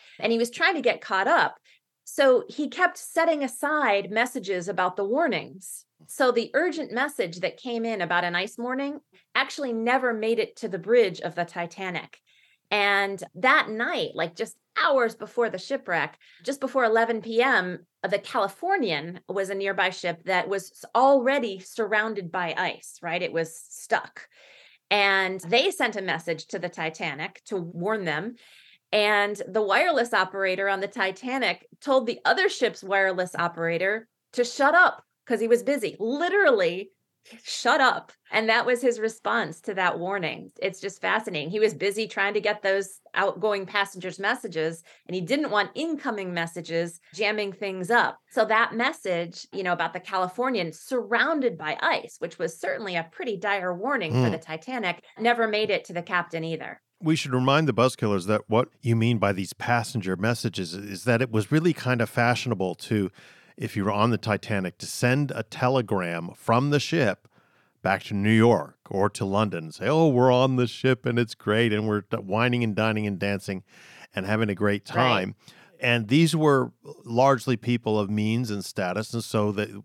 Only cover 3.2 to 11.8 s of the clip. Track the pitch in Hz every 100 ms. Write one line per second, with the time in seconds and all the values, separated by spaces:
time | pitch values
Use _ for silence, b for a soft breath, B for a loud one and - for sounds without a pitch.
3.2 | 330 302 277 - 285 302 262 202 185 214
4.2 | 254 247 185 180 175 185 196 208 202 254
5.2 | 330 175 127 170 - - - _ - -
6.2 | 262 233 220 - 349 294 269 226 285 -
7.2 | 180 175 180 - 254 233 226 214 170 175
8.2 | 175 175 196 - 240 254 277 302 - b
9.2 | _ 233 277 - 277 226 226 262 254 226
10.2 | 220 226 208 - 220 185 175 240 202 170
11.2 | 170 170 175 185 170 -